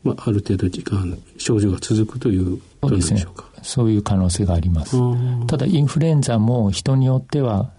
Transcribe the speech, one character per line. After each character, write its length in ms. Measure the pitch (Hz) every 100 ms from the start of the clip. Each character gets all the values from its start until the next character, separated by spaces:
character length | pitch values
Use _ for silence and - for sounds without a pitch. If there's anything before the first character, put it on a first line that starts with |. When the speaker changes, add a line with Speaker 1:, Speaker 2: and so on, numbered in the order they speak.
Speaker 1:
ま 100 | 131
あ、 160 | - -
あ 20 |
る 40 | 104
程 180 | - 95
度 120 | 95
時 120 | -
間、 340 | - 104 90 87 - -
症 220 | - 110
状 120 | 101
が 60 | 90
続 320 | - 110 107
く 60 | 120
と 100 | 123
い 80 | 92
う 200 | 92 90 - -
こ 100 | 139
と 80 | 95
な 0 |
ん 20 |
で 160 | 87 107
し 80 | 87
ょ 40 |
う 40 | -
か？ 80 |
Speaker 2:
そ 80 | -
う 40 | -
で 0 |
す 20 |
ね。 60 |
そ 220 | - - 113
う 60 |
い 60 | 107
う 40 |
可 140 | 101 98
能 140 | 90
性 160 | 87 98
が 80 |
あ 60 | 85
り 100 | 85
ま 160 | 82 78
す。 100 | 127
Speaker 1:
あ 40 |
ー。 460 | 123 120 - 123 -
Speaker 2:
た 120 | 151
だ、 80 | 127
イ 140 | 170
ン 60 | 143
フ 140 | -
ル 80 | 160
エ 60 |
ン 80 | 151
ザ 180 | 131 113
も 320 | 110 123 104
人 240 | 95 - 135
に 100 | 131
よ 120 | 131
っ 40 |
て 200 | 135 147
は 300 | 127 101 131